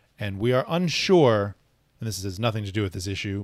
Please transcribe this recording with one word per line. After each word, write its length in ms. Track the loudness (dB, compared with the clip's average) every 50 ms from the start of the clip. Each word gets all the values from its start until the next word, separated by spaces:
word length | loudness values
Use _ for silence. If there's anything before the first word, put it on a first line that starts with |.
| _ _ _ -10
And 200 | -8 -8 -6 -2
we 120 | 0 0 2
are 120 | 0 0
unsure, 880 | -2 -2 -2 -2 -2 -2 -2 2 4 6 6 8 6 6 4 2 -2 -4 -10 _ _ _ _ _ _ _ _
and 80 | -8
this 160 | -8 -8 -6 -8
has 160 | -8 -4 -2
nothing 240 | -2 -2 -2 -2 -6
to 60 | -4
do 100 | -2 -2
with 120 | -2 -2 -4
this 120 | -6 -6
issue, 360 | -6 -6 -6 -6 -6 -6 -6